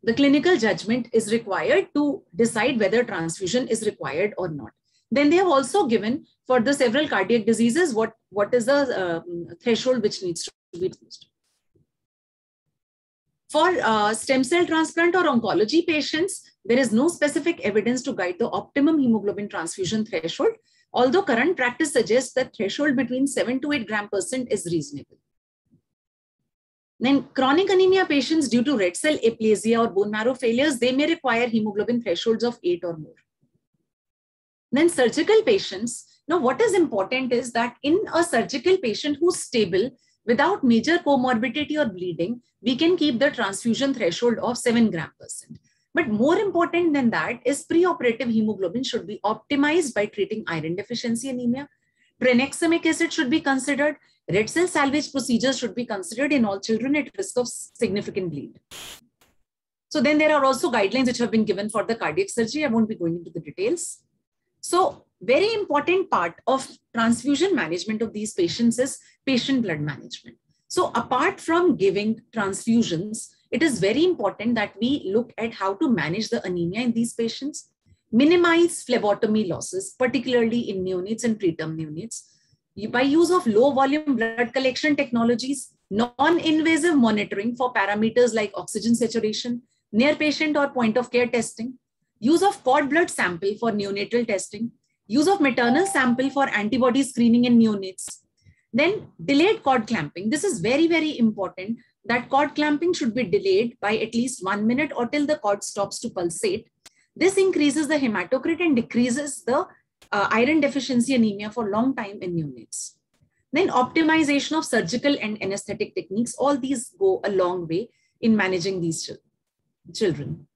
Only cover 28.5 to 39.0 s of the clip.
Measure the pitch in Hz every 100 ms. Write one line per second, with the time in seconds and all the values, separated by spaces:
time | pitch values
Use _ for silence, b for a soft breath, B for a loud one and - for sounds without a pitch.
28.5 | 240 240 262 180 - 302 302 226 226 220
29.5 | 202 226 226 233 180 208 214 233 254 233
30.5 | 233 302 247 247 262 311 330 262 226 240
31.5 | 220 214 202 202 240 220 170 233 226 240
32.5 | 240 175 175 175 165 151 - _ _ _
33.5 | _ _ _ _ _ _ _ _ _ _
34.5 | _ _ 247 339 302 240 - 320 440 254
35.5 | 196 - 190 226 - - _ - 349 247
36.5 | 254 453 370 294 208 190 254 254 247 254
37.5 | 233 240 - 277 359 427 320 339 240 185
38.5 | 247 349 370 240 208